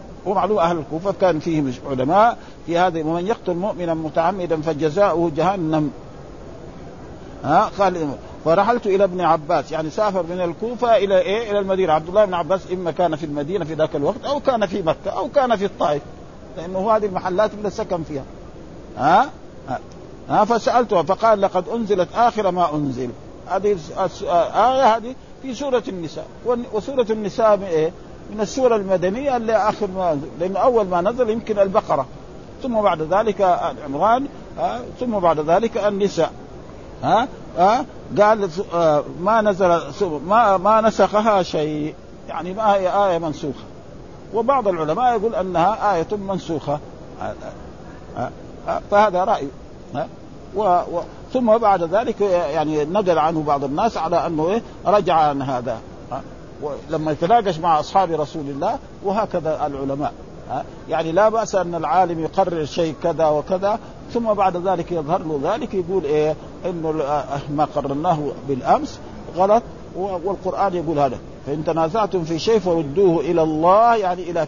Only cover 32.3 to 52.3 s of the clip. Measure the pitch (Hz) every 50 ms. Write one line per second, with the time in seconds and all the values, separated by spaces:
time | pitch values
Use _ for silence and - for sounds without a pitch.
32.3 | - - - - - - - 254 233 220 208 196 170 156 156 156 180 202 226 220
33.3 | 196 202 196 180 170 - 147 165 131 110 147 139 139 147 185 214 233 262 277 -
34.3 | - - - - - - 160 190 214 247 240 190 - - 254 247 214 202 175 170
35.3 | 156 151 151 156 170 196 226 220 220 226 190 208 202 196 202 185 - 170 156 -
36.3 | - - - - - - - - - - - - - - 113 139 180 220 254 -
37.3 | - - - - - 165 175 202 226 269 285 - - - - - 120 165 208 214
38.3 | 226 214 196 180 151 185 202 135 165 170 170 156 151 147 - 131 135 147 175 202
39.3 | 226 226 208 214 196 170 196 175 170 165 143 139 135 - 202 175 151 139 135 180
40.3 | 208 233 233 202 190 180 175 208 220 220 220 220 - - 196 175 196 214 214 233
41.3 | 208 190 175 - - 160 151 156 151 151 151 156 - - - - - - - -
42.3 | 160 160 160 180 190 220 220 208 202 196 185 180 165 202 202 190 170 165 165 156
43.3 | 143 - - 143 123 - - - - - - - - - - - - - - -
44.3 | 185 220 233 247 277 262 220 202 180 160 160 151 160 220 254 247 240 214 196 233
45.3 | 220 160 185 190 180 190 233 233 220 202 165 208 190 165 156 - 214 208 196 196
46.3 | 190 165 - - 165 139 - 147 143 147 - - - - - - - - 95 104
47.3 | 101 - - - - - - - - - - - - - - - - - 120 -
48.3 | - - - - - - - 165 165 - - - 202 202 214 208 175 180 190 226
49.3 | 202 139 139 139 - - - - - - - - - 135 160 - - - - -
50.3 | - - - - - 190 214 190 175 175 117 101 160 170 - - - - - -
51.3 | - 262 247 220 214 233 233 202 196 180 170 160 180 214 254 - 208 - 202 202